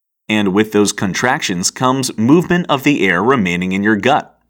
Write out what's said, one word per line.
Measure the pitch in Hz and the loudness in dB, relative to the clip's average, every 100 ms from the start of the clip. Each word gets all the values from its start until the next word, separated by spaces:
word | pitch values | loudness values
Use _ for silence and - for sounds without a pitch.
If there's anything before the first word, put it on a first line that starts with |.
| _ _ - | _ _ -4
And | 107 101 | -2 0
with | 95 107 | 0 0
those | 104 101 | 2 0
contractions | - 101 85 123 147 - 90 92 | 0 -4 -2 0 -2 -4 -4 -4
comes | - 127 135 131 - | -2 -2 0 -4 -2
movement | 110 165 170 175 175 | 2 4 4 -2 0
of | 135 | -2
the | 147 147 95 | 0 0 0
air | 87 | 0
remaining | 107 135 90 87 92 | 2 0 0 -2 -2
in | 95 | -2
your | 101 107 | 0 2
gut, | 113 143 - _ _ | 2 0 -2 _ _